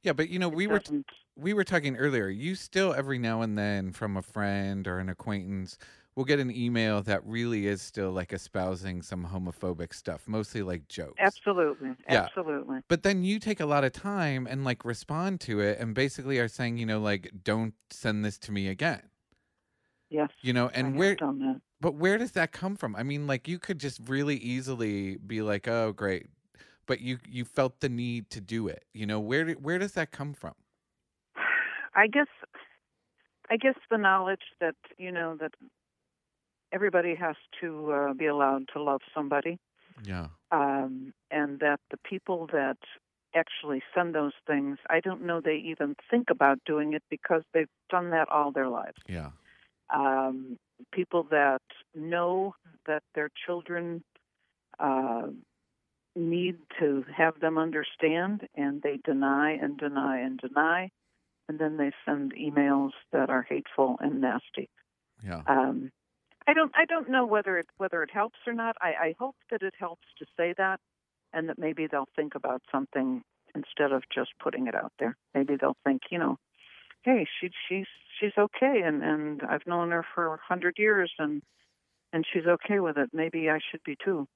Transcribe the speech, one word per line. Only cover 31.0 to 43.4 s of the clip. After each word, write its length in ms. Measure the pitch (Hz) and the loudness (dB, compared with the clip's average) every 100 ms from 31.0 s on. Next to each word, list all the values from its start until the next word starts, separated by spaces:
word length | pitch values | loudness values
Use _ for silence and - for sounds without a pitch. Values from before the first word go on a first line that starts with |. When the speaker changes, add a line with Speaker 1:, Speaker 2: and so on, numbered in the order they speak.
| _ _ _ - - - - - - | _ _ _ -6 -2 -2 -2 -8 -4
Speaker 2:
I 120 | - 214 | 2 4
guess, 200 | 285 294 - - - - _ _ _ _ _ _ _ - | 4 0 -4 -20 -20 -20 _ _ _ _ _ _ _ -2
I 60 | 233 | 2
guess 180 | 262 262 - | 2 2 0
the 80 | 226 | 2
knowledge 440 | 196 190 185 196 - _ | 4 4 2 -4 -6 _
that, 140 | 170 - - - | -4 -4 -16 -14
you 120 | 185 | -8
know, 240 | 175 165 156 | -4 -4 -4
that 120 | 156 - - _ _ _ _ _ _ _ _ _ _ | -8 -10 -20 _ _ _ _ _ _ _ _ _ _
everybody 420 | 190 202 180 175 | 0 2 2 2
has 220 | 160 170 151 _ - | 0 -4 -6 _ -12
to, 320 | 175 156 151 | -10 -6 -2
uh, 200 | 143 143 | 0 0
be 120 | 135 156 | 0 0
allowed 420 | 147 139 135 135 | 4 2 2 -2
to 80 | 147 | -4
love 180 | 147 135 - | -2 -2 -4
somebody. 440 | - 143 143 160 175 _ _ _ - | -6 -2 -2 -2 -8 _ _ _ -18
Speaker 1:
Yeah. 240 | 101 92 82 82 _ | -8 -8 -8 -14 _
Speaker 2:
Um, 600 | 165 143 139 135 131 131 - _ | 0 2 0 -2 -6 -12 -18 _
and 300 | 151 147 139 | -4 -2 0
that 200 | 151 143 _ | 0 0 _
the 60 | - | -14
people 520 | - 190 - 175 160 | -8 -10 -4 -6 -2
that 240 | 160 135 131 - - _ _ _ | -2 -2 -4 -10 -20 _ _ _
actually 480 | 165 | 0